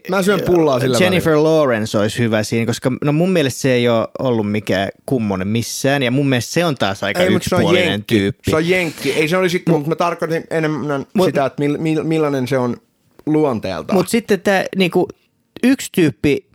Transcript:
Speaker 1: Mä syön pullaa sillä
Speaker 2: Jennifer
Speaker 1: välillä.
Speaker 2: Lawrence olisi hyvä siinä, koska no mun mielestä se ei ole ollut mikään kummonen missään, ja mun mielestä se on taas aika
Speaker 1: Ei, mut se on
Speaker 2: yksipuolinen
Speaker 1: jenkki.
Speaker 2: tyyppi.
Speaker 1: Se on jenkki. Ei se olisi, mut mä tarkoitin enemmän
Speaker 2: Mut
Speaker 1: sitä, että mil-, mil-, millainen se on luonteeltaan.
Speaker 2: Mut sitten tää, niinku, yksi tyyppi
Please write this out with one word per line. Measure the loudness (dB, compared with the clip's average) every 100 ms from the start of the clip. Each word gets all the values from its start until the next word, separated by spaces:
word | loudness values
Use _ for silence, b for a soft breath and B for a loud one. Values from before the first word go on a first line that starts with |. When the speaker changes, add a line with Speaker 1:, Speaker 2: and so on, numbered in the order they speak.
| -4
Speaker 1:
Mä | -2
syön | 0 0 2
pullaa | 2 4 2
sillä | 0 2
Speaker 2:
Jennifer | 2 2 2
Speaker 1:
välillä. | 2 4
Speaker 2:
Lawrence | 2 2 0 0 0
olisi | 0 0
hyvä | 0 0
siinä, | 0 -2 -2
koska | -2 -2 -2
no | 0
mun | 0 2
mielestä | 2 0 -2
se | 0
ei | 2 2
ole | 2 0 -4
ollut | -2 0 0
mikään | -2 -2 -2 -2 -6 -4
kummonen | -2 0 -2 -2
missään, | -2 -4 -4 0 0
ja | 0
mun | 0 2
mielestä | 0 0
se | -2 0
on | 0
taas | -2 -2
aika | -4 0
Speaker 1:
Ei, | 0
mut | 0
se | 0 0
on |
Speaker 2:
yksipuolinen | 2 2 2
Speaker 1:
jenkki. | -2 0 2
Speaker 2:
tyyppi. | 2 -2 -2
Speaker 1:
Se | 0
on | 2
jenkki. | 0 0 -4 -4
Ei | 0 0
se | 0
olisi, | 0 0 0
mut | 0 0
mä | -2
tarkoitin | -2 -2 -4 -4 -4
enemmän | -2 -2 -2 -4 -4 -4
Speaker 2:
Mut | 0 0
Speaker 1:
sitä, | 2 -2
että | 0
mil-, | -2 0
mil-, | -2 -2
millainen | 0 0 0 0 0
se | 0
on | -2 -4 _ _ _ _ -2
luonteeltaan. | 2 2 0 -4 -8 -2 0
Speaker 2:
Mut | 2
sitten | -2 0 -2
tää, | 0 0 0 -2
niinku, | 0 0 -2 -6 _ _ _ -2
yksi | 0 0 -2
tyyppi | 0 0 2 0 -2 -4